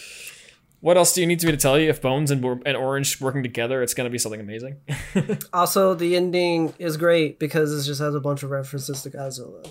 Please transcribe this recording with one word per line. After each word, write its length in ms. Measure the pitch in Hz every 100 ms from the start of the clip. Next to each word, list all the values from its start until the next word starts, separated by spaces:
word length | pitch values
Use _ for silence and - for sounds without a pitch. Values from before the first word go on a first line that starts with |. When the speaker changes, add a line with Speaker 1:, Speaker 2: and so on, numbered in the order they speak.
| - - - - - _ _ _
Speaker 1:
What 160 | 156 180
else 160 | 175
do 60 | -
you 60 | 170
need 160 | 170
me 80 | 165
to 60 | 147
tell 200 | 139 143
you? 120 | 160
If 120 | 147
Bones 300 | 131 135 151
and, 100 | 139
Bo-, 200 | 127 123
and 120 | 143 131
Orange 440 | 131 139 139 -
working 220 | 139 139
together, 400 | 123 117 120 131
it's 100 | 120
gonna 180 | - 123
be 80 | 120
something 220 | 113 107
amazing. 360 | 101 113 127 143 - 143 -
<laughs> 380 | 196 - 175 -
Speaker 2:
Also, 420 | 175 175 202 190
the 200 | 175 170
ending 600 | 180 180 175 175 170 156 -
is 180 | 175 151
great 440 | 170 170 156 -
because 320 | 151 160 151
it 120 | 147 143
just 120 | 143
has 140 | 147
a 60 | 147
bunch 240 | 139 139
of 60 | 139
references 520 | 139 135 139 131 139
to 80 | 139
Godzilla, 580 | 139 135 127 120 92 -